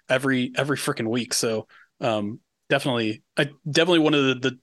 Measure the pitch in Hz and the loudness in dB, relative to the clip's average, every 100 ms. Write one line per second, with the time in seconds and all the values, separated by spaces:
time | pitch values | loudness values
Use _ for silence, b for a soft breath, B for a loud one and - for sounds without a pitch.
0 | - 131 135 131 123 - 139 135 - 135 | -2 0 0 0 -2 -4 -4 -2 -4 -4
1 | 113 120 113 - 120 110 - b b _ | -4 -4 -4 -4 -2 -4 -8 b b _
2 | 123 107 104 117 _ _ _ 139 147 120 | -2 -2 -4 -10 _ _ _ 0 2 -2
3 | 110 110 _ - 143 - 160 139 170 170 | -2 -6 _ -4 -4 -4 -2 2 4 4
4 | 156 147 135 127 131 123 | 4 4 2 0 -4 -6